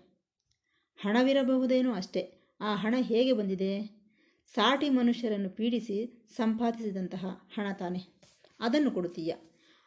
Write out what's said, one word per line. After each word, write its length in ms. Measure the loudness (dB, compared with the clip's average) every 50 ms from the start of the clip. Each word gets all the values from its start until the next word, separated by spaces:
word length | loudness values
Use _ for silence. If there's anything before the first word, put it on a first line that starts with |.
| -14 _ _ _ _ _ _ _ _ _ _ _ _ _ _ _ _ _ _ -6
ಹಣವಿರಬಹುದೇನೋ 920 | -2 0 2 4 4 4 4 4 4 2 2 2 2 2 2 2 2 2
ಅಷ್ಟೇ. 640 | 0 -2 -4 -4 -4 -6 -6 -6 -12 _ _ _ _ _
ಆ 140 | -4 -4 -2
ಹಣ 200 | -2 0 0 0 0
ಹೇಗೆ 340 | 0 2 2 2 4 4
ಬಂದಿದೆ? 680 | 2 2 2 -2 -2 -2 -2 -2 -2 -4 -6 -8 -12 _ _ _ _ _ _ _ _ _ _ -8 -2
ಸಾಟಿ 340 | 2 2 2 2 2 2 2
ಮನುಷ್ಯರನ್ನು 640 | 4 4 4 2 2 0 -2 -2 -2 -2 -2 -4
ಪೀಡಿಸಿ 760 | -4 -2 0 0 0 0 -2 -2 -4 -4 -4 -6 -8 _ _ _ -6
ಸಂಪಾದಿಸಿದಂತಹ 880 | -2 0 0 0 0 0 -2 -2 -2 -4 -6 -4 -4 -4 -6 -6 -6 -6
ಹಣ 460 | -8 -8 -10 -14 _ -8 -6 -4 -4
ತಾನೆ. 480 | -4 -6 -6 -6 -6 -6 -8 -12 _ _ -20 -20 _ _ _ _ _ -4
ಅದನ್ನು 300 | -2 0 2 2 2 2
ಕೊಡುತ್ತೀಯ. 440 | 0 -2 -4 -4 -6 -6 -6 -6 -6 -6 -12 -20 _ _ _ _ _ _ _